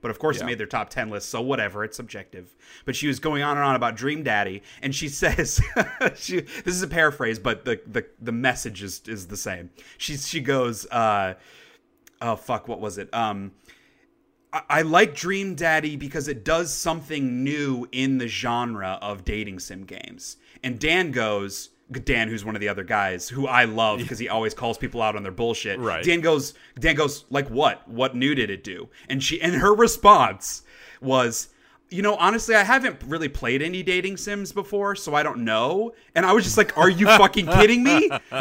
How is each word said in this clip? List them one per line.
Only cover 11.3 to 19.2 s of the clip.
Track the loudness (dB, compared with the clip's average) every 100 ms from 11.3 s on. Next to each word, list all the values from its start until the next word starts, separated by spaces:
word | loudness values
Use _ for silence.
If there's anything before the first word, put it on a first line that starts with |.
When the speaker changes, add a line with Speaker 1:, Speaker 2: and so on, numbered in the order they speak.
| -4 -16 -20 -20 _ _ _ _ -10
Speaker 1:
oh, | -6 -6
fuck, | -4 -6 -6
what | -8
was | -8 -8
it? | -8
Um, | -4 -2 -4 -10 -16 _ -20 _ _ _ _ _ _ -10
"I, | -10 0
I | 2
like | 4 6 4
Dream | 2 -4 -4 -4
Daddy | -2 0 0 0 -6
because | -8 -6 -6
it | -6 -2
does | 0 0
something | -4 -4 -4 -6 -4 -2 -2
new | -2 -2 -2 -4 -6
in | -2 0 0
the | -2
genre | -4 -2 -2 -2 -4 -6 -6
of | -8 -8